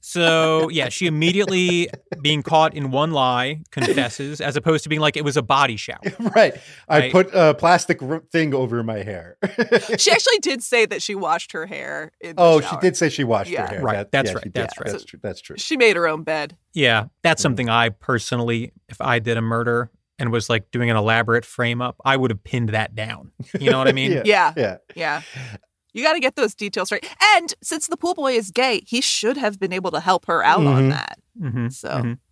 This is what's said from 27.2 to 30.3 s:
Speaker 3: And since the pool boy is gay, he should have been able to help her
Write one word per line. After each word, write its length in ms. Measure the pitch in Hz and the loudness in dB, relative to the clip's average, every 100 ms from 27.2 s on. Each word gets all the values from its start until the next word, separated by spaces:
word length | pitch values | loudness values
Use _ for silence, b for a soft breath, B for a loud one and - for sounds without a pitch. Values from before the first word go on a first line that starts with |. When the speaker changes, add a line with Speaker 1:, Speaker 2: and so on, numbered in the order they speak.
| 403 403 | 4 4
Speaker 3:
And 180 | 339 - | 2 -12
since 260 | - 311 - | -8 -8 -6
the 100 | 330 | -4
pool 160 | 339 | -4
boy 180 | 359 269 247 | -2 0 0
is 120 | 196 | -2
gay, 300 | 185 262 233 - | -2 0 -2 -2
he 140 | 233 | -2
should 340 | - - 214 277 | -2 -2 -2 -2
have 240 | 233 202 | -4 -4
been 140 | 190 | -6
able 180 | 180 180 | -4 -4
to 80 | 156 | -2
help 260 | 175 185 | 2 0
her 140 | - | 2